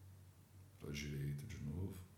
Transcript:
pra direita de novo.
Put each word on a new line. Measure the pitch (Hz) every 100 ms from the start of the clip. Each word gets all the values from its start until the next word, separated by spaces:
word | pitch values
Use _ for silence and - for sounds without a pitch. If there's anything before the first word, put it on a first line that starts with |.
| - - - - - - - -
pra | -
direita | 71 73 71 71 71 -
de | 80
novo. | 71 85 101 - -